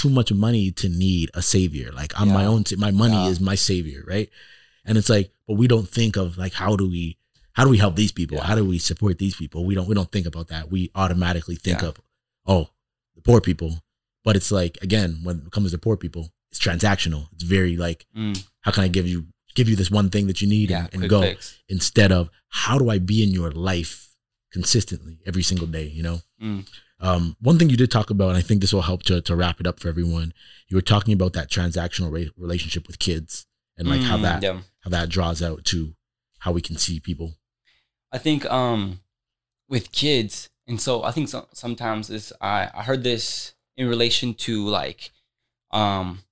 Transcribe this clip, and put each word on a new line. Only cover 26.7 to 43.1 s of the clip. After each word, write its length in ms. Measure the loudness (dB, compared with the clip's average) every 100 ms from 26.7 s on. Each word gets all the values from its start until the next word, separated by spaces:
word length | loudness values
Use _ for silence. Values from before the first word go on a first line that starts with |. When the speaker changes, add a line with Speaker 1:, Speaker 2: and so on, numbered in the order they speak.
| -20 _ -6
Speaker 1:
Um, 340 | 0 0 0 0
one 180 | 4 6
thing 100 | 6
you 80 | 6
did 140 | 4
talk 180 | 2 0
about, 200 | 2 2
and 80 | 2
I 40 |
think 200 | 2 2
this 120 | 2
will 80 | 0
help 220 | 0 -2
to, 180 | 0 0
to 140 | 0 0
wrap 240 | 0 -2
it 60 | -6
up 120 | -4
for 80 | -6
everyone, 440 | -2 -2 -2 -4 -8 -20 -20 -2
you 80 | 0
were 60 |
talking 320 | 4 4 4
about 200 | 2 2
that 160 | -2 -4
transactional 600 | -2 -2 -2 -6 -4 -4
re-, 200 | -4 -8 -8
relationship 520 | -6 -6 -4 -8 -10
with 120 | -6
kids 460 | -4 -4 -6 -14 -16 _ _ -6
and, 100 | -2
like, 140 | 0
how 160 | 2 2
Speaker 2:
Mm, 40 |
Speaker 1:
that, 200 | 0 0
Speaker 2:
yeah. 180 | -2 -4 -12 _
Speaker 1:
how 80 | -4
that 180 | -2 -2
draws 320 | 0 0 -2
out 220 | -4 -4 -2
to 300 | -2 -4 -10 _ _ _ _
how 120 | -2
we 100 | -2
can 140 | -2 -4
see 220 | -4 -4
people. 380 | -6 -8 -8 -14 _ _ _ _ _ _ _
Speaker 2:
I 60 | -6
think, 280 | -2 -2 0
um, 540 | 0 0 0 -4 -8 _ _ _ _ _ _ -6
with 240 | -6 -4
kids, 560 | -2 0 0 0 -8 -14 _ -10
and 140 | -6
so 220 | -2 -2
I 80 | -2
think 180 | -4 -6
so-, 180 | -8 -14
sometimes 560 | -14 -10 -8 -6 -6 -8
this, 240 | -12 -12 -6
I, 280 | -2 -2 -2
I 100 | -6
heard 200 | -4 -2
this 500 | -2